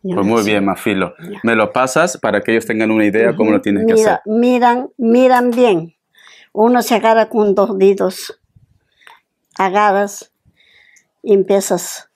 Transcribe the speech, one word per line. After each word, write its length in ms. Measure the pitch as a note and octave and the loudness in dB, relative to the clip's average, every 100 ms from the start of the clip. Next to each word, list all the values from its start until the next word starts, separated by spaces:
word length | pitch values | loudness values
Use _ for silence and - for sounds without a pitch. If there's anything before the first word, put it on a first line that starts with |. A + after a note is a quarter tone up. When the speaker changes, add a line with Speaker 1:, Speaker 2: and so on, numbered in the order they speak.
Speaker 1:
Yo 120 | F#3+ F3 | -6 -4
Speaker 2:
Pues 120 | G2+ | 0
Speaker 1:
no 60 | A#2 | 0
Speaker 2:
muy 80 | |
Speaker 1:
sé. 80 | G#2 | 0
Speaker 2:
bien, 140 | G#2 G2 | 0 -2
Mafilo. 480 | F#2 - F#2+ F2 - - | -4 -4 -2 -4 -8 -18
Speaker 1:
Ya. 80 | - | -6
Speaker 2:
Me 120 | A2+ A2+ | -2 0
lo 180 | G#2 | 0
pasas 440 | - C3 - F3 - | 0 0 0 -2 -2
para 240 | A2+ G#2 | -4 -2
que 100 | A2 | 0
ellos 140 | A2+ - | -2 -2
tengan 240 | A2 A2 | -4 0
una 140 | A2 G#2+ | 2 2
idea 300 | G#2 A#2 A2+ | 2 0 0
cómo 140 | A2 | 0
lo 60 | G#2 | 0
Speaker 1:
Ujú. 60 | |
Speaker 2:
tienes 240 | G#2 G2+ A3+ | 0 0 2
que 60 | A3+ | 2
Speaker 1:
Mira, 200 | G#3+ F3+ | 2 -2
Speaker 2:
hacer. 180 | G3+ | -2
Speaker 1:
miran, 560 | A3 A#3+ B3 A#3+ B3 C#4 - | 0 0 2 2 0 -6 -4
miran 520 | A3+ A#3 B3+ B3 B3 | 2 4 4 4 2
bien. 460 | A#3 A#3+ F3 E3 _ _ _ - - _ | 2 2 0 -4 _ _ _ -20 -20 _
Uno 280 | - A3+ B3 | 0 2 2
se 140 | A#3 A3+ | 0 0
agarra 320 | A3 A3+ G#3+ | 2 2 0
con 240 | A#3 G#3 G3 | 0 0 2
dos 220 | G3 F#3+ | 0 2
dedos, 640 | G3 G3 F#3+ - - - _ _ _ _ _ _ - - _ _ _ - | 2 2 -2 -6 -16 -18 _ _ _ _ _ _ -20 -20 _ _ _ -4
agarras 760 | F#3+ G3 G#3 G3 G3+ G3+ - _ _ _ _ _ _ _ _ _ | -2 2 2 0 -2 -8 -20 _ _ _ _ _ _ _ _ _
y 100 | - | 0
empiezas. 760 | G3 F#3+ G3 G3 F3+ - - - | 0 2 0 0 -6 -6 -16 -20